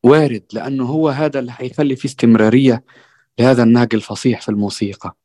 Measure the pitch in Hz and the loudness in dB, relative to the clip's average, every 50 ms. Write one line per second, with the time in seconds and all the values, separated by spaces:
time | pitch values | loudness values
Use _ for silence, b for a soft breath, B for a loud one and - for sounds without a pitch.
0 | - 123 143 156 151 139 120 104 _ _ 104 110 - 127 139 131 127 123 147 156 | 6 6 4 4 4 0 -4 -8 _ _ -12 -10 -8 -8 -6 -6 -6 -4 -2 -2
1 | 160 151 135 139 156 151 143 139 123 120 120 - 127 127 - - 147 139 131 127 | -2 -2 -2 -2 -4 -4 -4 -6 -8 -8 -12 -12 -12 -10 -4 -4 -2 -2 -2 -4
2 | - 135 - - - 117 113 110 110 110 117 131 135 131 117 117 b b b b | -6 -10 -6 0 2 2 4 4 4 4 4 4 4 2 0 0 b b b b
3 | b b b b b b _ - 117 131 127 120 120 113 120 123 120 113 117 107 | b b b b b b _ 0 2 2 4 4 4 4 4 4 2 0 -2 -6
4 | - - 104 - - 127 113 - - - 104 104 104 101 - - 107 101 98 _ | -6 -8 -12 -4 -2 -4 -4 -2 -6 -6 -4 -4 -4 -4 -4 -6 -8 -8 -8 _
5 | - 90 - _ _ | -14 -16 -16 _ _